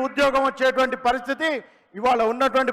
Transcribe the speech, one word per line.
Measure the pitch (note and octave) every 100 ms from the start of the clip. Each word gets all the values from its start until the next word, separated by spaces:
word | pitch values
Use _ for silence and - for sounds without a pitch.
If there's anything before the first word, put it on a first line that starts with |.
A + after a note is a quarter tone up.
| C4
ఉద్యోగం | C4 C#4 C4+ C4+
వచ్చేటువంటి | C4 B3+ B3+ B3+ B3+ A#3+
పరిస్థితి | B3+ B3+ C#4 D#4+ C#4 - _ _ F#3+
ఇవాళ | A#3+ B3 C4+
ఉన్నటువంటి | A#3+ C4+ B3 B3+